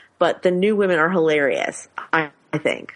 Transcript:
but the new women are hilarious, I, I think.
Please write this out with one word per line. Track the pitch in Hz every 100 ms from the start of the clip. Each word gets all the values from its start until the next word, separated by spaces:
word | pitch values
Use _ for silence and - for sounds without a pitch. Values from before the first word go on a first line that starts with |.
| - -
but | 170 -
the | 185
new | 180 202 208
women | 196 170
are | 160
hilarious, | 185 160 151 139 - - - - - -
I, | 160 147 - _
I | 151
think. | - 64 -